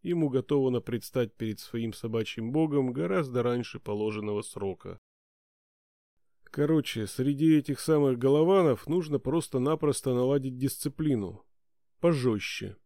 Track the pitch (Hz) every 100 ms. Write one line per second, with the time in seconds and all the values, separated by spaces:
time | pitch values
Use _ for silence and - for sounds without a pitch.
0 | - 175 151 127 - 143 131 123 - 120
1 | - 127 113 _ 110 101 - 117 113 104
2 | 117 113 107 - 113 143 160 143 131 123
3 | 170 190 139 123 120 123 117 113 - 104
4 | 107 107 104 104 - - 98 92 95 92
5 | _ _ _ _ _ _ _ _ _ _
6 | _ _ _ _ - - 147 160 - 113
7 | 104 - 131 139 160 156 139 139 - 156
8 | 139 123 131 143 165 196 165 113 - 170
9 | 156 139 127 165 - 131 131 156 147 139
10 | 135 123 127 143 131 127 135 - 151 -
11 | 156 123 95 98 _ _ _ _ _ _
12 | 175 156 123 107 - - 104 98